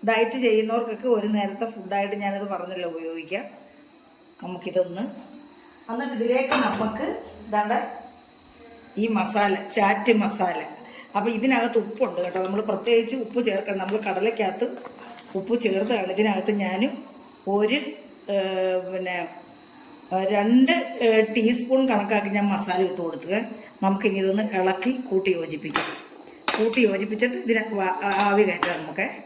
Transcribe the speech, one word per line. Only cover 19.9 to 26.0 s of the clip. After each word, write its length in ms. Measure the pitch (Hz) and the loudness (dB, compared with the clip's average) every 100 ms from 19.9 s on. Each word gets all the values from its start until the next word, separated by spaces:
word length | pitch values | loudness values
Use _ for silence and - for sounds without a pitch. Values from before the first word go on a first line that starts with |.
| - - | -20 -4
ഏ, 40 | 185 196 208 | 0 2 2
രണ്ട്, 360 | 214 247 262 339 - - | 6 6 6 4 0 0
ഏ, 200 | 233 220 | 4 6
ടീസ്പൂൺ 680 | 214 240 220 240 - 262 262 | 4 4 2 2 2 2 4
കണക്കാക്കി 420 | 214 202 214 202 | 2 2 0 2
ഞാൻ 160 | 202 202 | 0 2
മസാല 280 | 202 - 180 | 0 0 2
ഇട്ട് 200 | 185 180 | 2 0
കൊടുത്തത്. 440 | 165 139 165 202 233 - - - | -4 -6 -2 -2 -2 -10 -16 -2
നമുക്കിനി 360 | 190 196 214 196 | 0 4 2 2
ഇതൊന്ന് 240 | 190 202 214 190 | 2 2 2 2
ഇളക്കി 340 | 185 190 240 254 - | 2 2 0 -2 0
കൂട്ടി 220 | 190 190 175 | 0 2 0
യോജിപ്പിക്കാം. 500 | 160 151 156 - - - | -2 -6 -4 -2 -4 -8